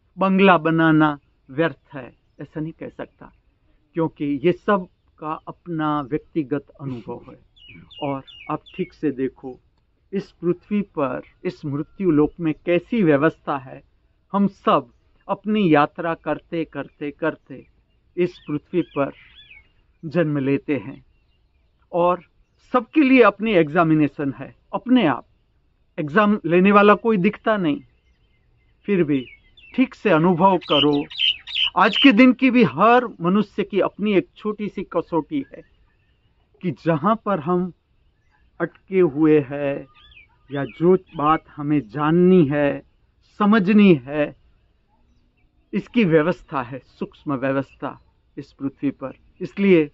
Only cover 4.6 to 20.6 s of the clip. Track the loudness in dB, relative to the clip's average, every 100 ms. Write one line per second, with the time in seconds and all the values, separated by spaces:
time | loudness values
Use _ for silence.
4.6 | 0 -2 -2 _ _ -16 -12 -12 -14 -18
5.6 | -10 -4 -2 -2 -4 -8 _ -8 -6 -8
6.6 | -8 -16 -12 -12 -12 -16 -18 -20 _ _
7.6 | -20 -20 -20 -10 -8 -8 -10 -20 -10 -10
8.6 | _ -12 -12 -6 -6 -4 -8 -8 -18 -18
9.6 | _ _ _ _ -10 -10 -10 -8 -4 -4
10.6 | -4 -6 -6 -6 -6 -6 -14 _ -10 -10
11.6 | -8 -8 -8 -4 0 2 0 -2 -6 -6
12.6 | -2 -2 -2 0 2 2 2 -2 -10 -10
13.6 | -10 -20 _ _ _ _ _ -2 -2 -2
14.6 | 0 0 -2 _ _ _ -10 -8 -4 0
15.6 | 2 4 2 -2 -8 -8 -6 -8 -8 -10
16.6 | -8 -10 -14 -12 -14 -6 -8 -8 -16 -20
17.6 | -20 _ _ _ _ -4 -4 -6 -10 -10
18.6 | _ -6 -6 -4 -6 -8 -20 -20 -20 -20
19.6 | _ _ _ _ -6 -4 -2 -2 -2 -4